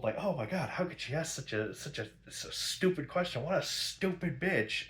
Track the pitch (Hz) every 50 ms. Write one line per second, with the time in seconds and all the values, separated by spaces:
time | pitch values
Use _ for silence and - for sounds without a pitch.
0 | - 113 107 - - 208 175 143 110 107 185 185 143 - - - 185 - - -
1 | - - 127 160 160 - - - - - - 107 107 104 92 - - 156 143 -
2 | 110 - - - - - - - - - - - - - - - - 185 180 160
3 | 143 - - 180 180 175 - 120 123 160 190 156 - - - - - - - -
4 | - 190 180 - - 175 139 - 165 190 185 127 - 214 - - -